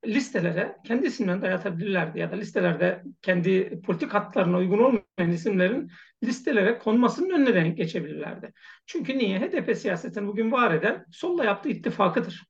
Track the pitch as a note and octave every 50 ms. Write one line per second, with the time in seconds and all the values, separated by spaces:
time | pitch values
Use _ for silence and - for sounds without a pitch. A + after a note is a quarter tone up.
0 | A#3+ A#3 G#3 C4+ B3+ - - G3 E3+ E3+ E3 F3 G#3 - - - _ - A3+ B3+
1 | C#4+ D4+ A#3 - A3 F#3 F3+ G3 - F#3 F#3 F3+ F#3 G3+ F3 E3 F#3+ G#3 G3 F3+
2 | E3 D#3+ - F3 E3+ E3 F#3 F#3+ A3 - - G#3 F3+ F3 E3 D3 F3+ F3+ - -
3 | - - - _ - - F#3 F3+ E3+ F#3+ F#3+ F#3 F#3+ - - E3+ - - F#3 -
4 | D4+ - - G#3 G3+ - - A3+ F#3+ E3+ F3 F3+ F#3 F#3 G3 G#3 A#3+ C4 B3+ G#3
5 | - _ _ - F3 E3+ E3+ E3+ E3 A3+ G3+ F#3 F3+ F#3+ A3+ C#4+ D4 - - -
6 | - - _ _ - B3+ B3 - - D#4+ C#4 G#3+ F#3+ G3+ A#3 - - A#3 G#3+ A#3+
7 | B3 A#3 - - F4+ F#4+ F#4 D#4 C#4 B3+ G#3 F3+ E3 E3 E3 - F3 E3 - F3
8 | D#3+ D#3 D3+ D3+ D3 - - - - - _ _ - - - _ _ - - E4+
9 | G#3+ - C4 C4+ A#3+ G3 F#3+ F#3+ B3 G4 F4+ D#4 F#3 - A3+ - - G#3 F#3 E3+
10 | - - E3 G#3+ G3+ G3+ G3+ G#3 A3+ A3+ C#4 C4 - F#3 E3 D#3 F3 G#3+ - -
11 | - _ - - - F#4 F4+ E4+ C4 G#3+ G3+ G3+ - D4+ G#3+ - - - - -
12 | G3+ F3+ - B3+ E3+ - - - -